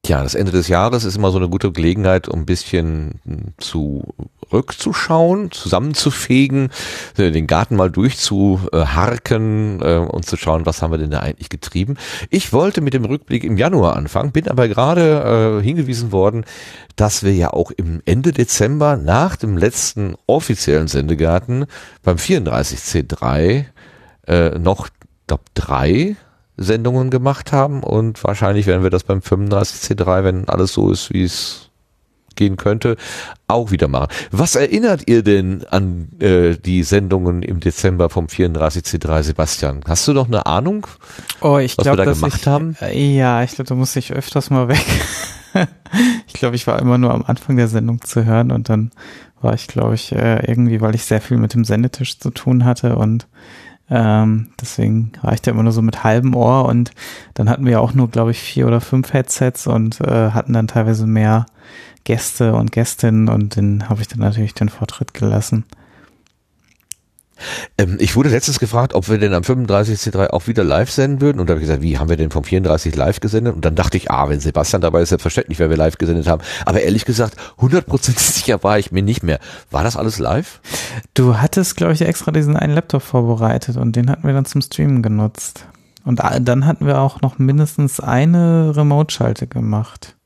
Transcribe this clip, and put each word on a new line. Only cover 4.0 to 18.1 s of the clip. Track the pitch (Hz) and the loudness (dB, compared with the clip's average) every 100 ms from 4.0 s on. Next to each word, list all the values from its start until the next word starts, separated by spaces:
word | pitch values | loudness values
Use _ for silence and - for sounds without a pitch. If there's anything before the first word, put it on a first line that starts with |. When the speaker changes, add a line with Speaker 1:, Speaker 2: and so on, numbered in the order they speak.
| - - - _ - 113 - - 226 - - 165 170 190 190 | -10 -14 -16 _ -2 -2 -2 -6 -4 -4 -2 2 2 0 -4
Speaker 1:
zusammenzufegen, | - 95 95 143 151 147 - - 127 139 139 131 - - - - - | -8 -2 -2 -2 -2 -2 -2 2 2 4 2 -2 -6 -12 -12 -8 0
äh, | 92 | 2
den | 80 | 2
Garten | 78 80 113 | 2 0 2
mal | 104 92 | 2 2
durchzuharken, | 85 120 - - 98 101 92 92 82 73 76 104 120 - 113 110 107 107 95 | 2 0 0 -2 2 2 2 0 0 2 0 0 -2 -2 0 0 0 -2 -2
äh, | 78 85 | 0 2
und | 85 87 | 0 -4
zu | 87 85 | -6 -4
schauen, | - 80 | 0 0
was | 82 82 | 0 -2
haben | 82 | -2
wir | 80 | -2
denn | 76 | -4
da | 73 | -4
eigentlich | - - - | -6 -8 -12
getrieben. | 73 - 87 101 139 - - - | -12 -8 -6 -4 -6 -10 -12 -2
Ich | 190 - | -2 0
wollte | 123 185 196 | 0 2 0
mit | 143 | -2
dem | 131 | -2
Rückblick | 110 143 _ 127 | -2 -6 _ -4
im | - 101 | -2 0
Januar | 147 175 87 | 2 2 2
anfangen, | - - - 143 | 0 -4 -2 0
bin | 156 165 | -2 0
aber | - 120 | 0 2
gerade, | 101 135 175 165 151 113 113 110 107 | 2 2 4 4 2 2 2 2 2
äh, | |
hingewiesen | 104 165 135 117 117 | 0 0 -2 -4 -2
worden, | 98 98 113 110 - - - - | 2 2 0 -8 -16 -20 -20 -18
dass | - 107 - | 0 0 2
wir | 98 | 2
ja | 95 85 | 2 2
auch | - - | 0 -2
im | - 82 82 | -2 -6 -4
Ende | - | 0